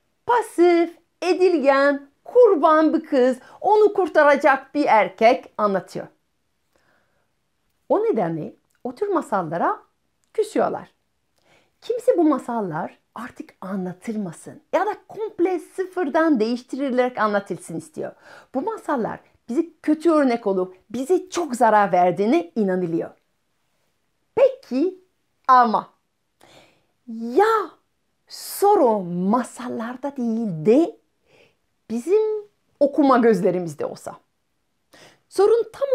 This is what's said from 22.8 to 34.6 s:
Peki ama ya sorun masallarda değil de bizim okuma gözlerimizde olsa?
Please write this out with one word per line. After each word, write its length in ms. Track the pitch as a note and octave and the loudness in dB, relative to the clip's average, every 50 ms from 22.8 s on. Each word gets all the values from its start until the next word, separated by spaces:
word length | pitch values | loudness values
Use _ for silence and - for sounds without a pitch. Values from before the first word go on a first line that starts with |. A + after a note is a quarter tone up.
| F3+ E3 E3 E3 - - - _ _ _ _ _ _ _ _ _ _ _ _ _ _ _ _ _ _ _ _ _ _ _ - | -2 -4 -4 -4 -6 -8 -12 _ _ _ _ _ _ _ _ _ _ _ _ _ _ _ _ _ _ _ _ _ _ _ 0
Peki 640 | A4 C#5 B4+ - - - - B3 C4 D#4+ F#4+ F#4 - _ _ _ _ _ _ _ _ _ - | 2 2 2 2 -2 -12 -6 -4 -2 -2 -2 -4 -8 _ _ _ _ _ _ _ _ _ 4
ama 420 | C4 B3+ A#3+ A3+ G#3 F3+ - - _ _ _ _ _ _ _ _ _ _ _ _ _ - _ _ _ _ _ _ _ _ _ A#3+ | 4 4 4 4 2 -2 -4 -8 _ _ _ _ _ _ _ _ _ _ _ _ _ -20 _ _ _ _ _ _ _ _ _ -16
ya 640 | A3+ A3+ A3+ A#3 B3 E4 G#4 A4 A4+ A4 F#4 D4+ - _ _ _ _ _ _ _ _ _ _ _ | -12 -10 -10 -4 0 2 2 2 2 -2 -4 -6 -12 _ _ _ _ _ _ _ _ _ _ _
sorun 800 | - - - - - - F#4+ G4+ G#4 F#4+ C#4+ A#3 A3 G#3 F3+ | -20 -18 -16 -14 -6 0 2 4 4 4 4 2 2 0 -4
masallarda 1120 | E3+ F3 F3 F#3 G3 A3 B3+ A#3 - - - A#3+ B3 B3 A#3+ A3 A#3+ B3+ C4 - C#4+ C#4+ | -6 -6 -4 0 0 0 0 -2 -4 -10 -14 -12 -10 -10 -10 -10 -10 -10 -10 -12 -10 -8
değil 500 | C4+ A#3+ A#3 A3 A3+ A#3 G#3 E3 D#3 D#3 | -6 -6 -4 -4 -4 -4 -6 -6 -2 2
de 300 | G3+ A#3 D4 E4 D#4+ - _ _ _ _ _ _ _ _ _ _ _ _ _ _ _ _ _ _ - | 4 4 4 4 0 -4 _ _ _ _ _ _ _ _ _ _ _ _ _ _ _ _ _ _ -10
bizim 320 | A3 A#3+ A#3 E4 G4 G#4+ G#4+ G#4+ G#4+ G#4+ G#4 - _ _ _ _ _ - | -10 -8 -2 0 0 0 0 0 -4 -6 -8 -14 _ _ _ _ _ 0
okuma 380 | D4 C4+ - D#4 C#4 C4+ C4 A#3+ | 0 0 2 2 2 4 4 4
gözlerimizde 680 | A3+ A#3 A3 F3 F#3+ F#3+ E3+ F3+ F3 E3 C#3+ - - | 4 2 2 2 0 -2 -2 -2 -4 -8 -8 -8 -10
olsa? 300 | - - - - - - - _ _ _ _ _ _ _ _ | -10 -10 -12 -16 -16 -16 -18 _ _ _ _ _ _ _ _